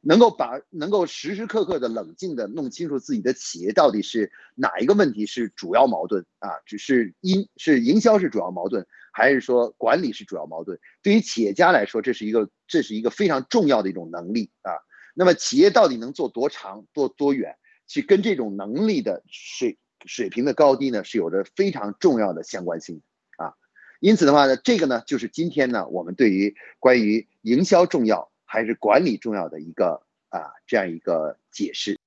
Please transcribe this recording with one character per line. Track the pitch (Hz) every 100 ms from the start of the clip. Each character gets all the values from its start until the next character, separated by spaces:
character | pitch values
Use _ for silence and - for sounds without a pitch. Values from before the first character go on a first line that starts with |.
| 135
能 | 190
够 | 233
把， | - 123 131 _
能 | 175 160
够 | 202 170
时 | - 151
时 | 202 226
刻 | 226 175
刻 | 160
地 | 123
冷 | 113 90 -
静 | 190 131
地 | 101
弄 | 139 135
清 | - 165
楚 | 139
自 | - 120
己 |
的 | 120
企 | - - 85
业 | 92
到 | 107 147
底 | 104
是 | 95 117 101 _ _
哪 | - 123 90
一 | 127
个 |
问 | 208 165
题 | 107 107
是 | - 110
主 | - -
要 | 107 131
矛 | 90 85
盾 | 98 - _
啊， | 98 78 _
只 | -
是 | - 127 104 _
因-， | 185 190 226 _
是 | - 135
营 | 117 208
销 | 226 214
是 | 175
主 | 104
要 | 90
矛 | 92 90
盾， | - 90 - -
还 | - 123
是 | 131
说 | 123 123 117
管 | _ 113 156
理 | 151
是 | -
主 | 101 87
要 | 76
矛 | 80
盾？ | 82 87 _ _
对 | 202 214
于 |
企 | - -
业 | 104
家 | 98 175
来 | 156 104
说， | 113
这 | 117
是 | 117 107
一 |
个， | 113 101 _ _
这 | 165
是 | 120
一 | 110
个 | 113
非 | - 202
常 | 135 135
重 | 233 156
要 | 120
的 | 95
一 |
种 | 90 82
能 | 85 85 113
力 | 107 _
啊。 | 95 80 _ _ - -
那 | 185
么 |
企 | 165 - 127
业 | 196
到 | 208 185
底 | 120
能 | 120
做 | 143 131
多 | 117 139
长、 | - 98 101 98
多， | - 135
多 | _ 143
远， | 139 82 - _ _ _
去 | 285
跟 | - 196
这 | 220 156
种 | 110 98
能 | 101 135 220
力 | 175
的 | 101 90 _
水-， | - - - 120 - _ _ -
水 | - 101
平 | 113 139
的 |
高 | 120 147 135
低 | 139
呢， | 113
是 | 92 110
有 | 82
着 | 92 98 -
非 | 196
常 | 143 104 101
重 | 180 120
要 | 101
的 | 82
相 | - 101
关 | 87 82
性 | - 80 _ _ _ -
啊。 | 82 _ _ _ - _
因 | 185 214
此 | 147
的 |
话 | 147 139
呢， | 131
这 | - 220
个 | 151
呢， | 120 -
就 | 131
是 | 113
今 | - 175
天 | 139 131
呢， | 113 85
我 | 90
们 | 85
对 | 92 117
于 | 95 101 - - _
关 | 131 127
于 | 107 110 - _
营 | 110 123 185
销 | 185 180
重 | 151 110
要 | 92 - _ _
还 | 110 110
是 | 113
管 | 104 117 175
理 | 101
重 | 117
要 | 104 80
的 | 78
一 | 80
个， | 82 90 76 _ _ _
啊， | - 76 - _
这 | 117
样 | 92
一 | 82
个 | - 82 76 - _
解 | - -
释。 | - 104 101